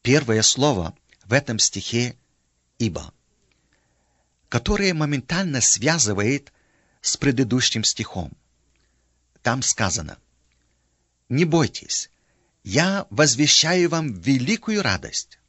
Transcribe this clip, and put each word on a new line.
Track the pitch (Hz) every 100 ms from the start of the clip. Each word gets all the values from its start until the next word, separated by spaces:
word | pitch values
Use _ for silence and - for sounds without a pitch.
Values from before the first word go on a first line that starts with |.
Первое | 117 139 127 110
слово | 110 - 147 113 82 - _ _
в | -
этом | 131 143 110
стихе | - - - 117 123 120 _ _ _ _ _ _
«ибо», | 113 78 - _ _ _ _ _ _ _ _ _ _ _ _ _ _
которое | 120 - 202 196
моментально | 165 151 143 - 170 190 135
связывает | - - 123 165 101 98 104 139 - _ _ _ _ _
с | - -
предыдущим | 143 123 127 123 120 113
стихом. | 107 - 107 - 78 - _ _ _ _ _ _ _ _ _ _
Там | - 123
сказано: | 123 - 104 85 76 - _ _ _ _ _ _ _ _ _ _ _
«Не | 127
бойтесь, | 170 165 135 - - - - _ _ _ _ _
я | - 101 175 196 -
возвещаю | 104 151 117 147 - 156 180 175
вам | 165 156
великую | 95 85 135 127 220 - 214
радость». | 151 92 - - - -